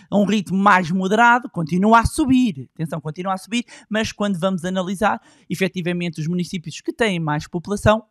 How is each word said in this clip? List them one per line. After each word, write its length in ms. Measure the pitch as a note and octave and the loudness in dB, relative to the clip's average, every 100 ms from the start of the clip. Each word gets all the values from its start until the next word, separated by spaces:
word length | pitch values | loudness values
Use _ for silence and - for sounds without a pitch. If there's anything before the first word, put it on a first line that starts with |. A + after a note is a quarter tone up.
| - | -2
a 80 | G3 | 0
um 60 | |
ritmo 340 | F#3+ G#3+ - F#3 | 2 0 0 2
mais 320 | G3+ F#3 D#3+ | 4 4 2
moderado, 580 | F#3 F#3 G#3+ A#3+ B3 B3 | -2 0 4 4 4 0
continua 520 | F3 D#3 F3+ G#3 A3+ | -6 -2 0 4 4
a 60 | A3 | 4
subir, 600 | - C4+ C4 B3 C3+ B2 | 0 2 4 2 -2 -12
atenção, 260 | - E3 E3 | -8 -8 -6
continua 340 | D#3 D3+ F#3 | -8 -8 -6
a 40 | F#3+ | -6
subir, 260 | - A#3 - - - | -4 -4 -4 -14 -6
mas 220 | G#3+ A3 | -4 -4
quando 280 | - G3+ F3+ | -2 -2 0
vamos 260 | F#3+ F#3 | -2 -2
analisar, 560 | F3 F#3 F3+ G3 G#3 A#3 _ _ - | -4 -4 -4 -2 -2 -2 _ _ -10
efetivamente, 720 | F3 F#3+ F#3 F3 F3 F3 D#3+ | -2 -2 -2 -4 -2 -4 -4
os 60 | D3+ | -4
municípios 540 | F3+ E3+ F#3 D#3 - | -2 -4 -6 -10 -10
que 120 | - | -8
têm 280 | - A3+ F3 | -2 0 0
mais 260 | D#3+ D3+ - | -2 -4 -4
população, 580 | F3+ F3 G3+ - A3 - | -8 -6 -2 2 2 0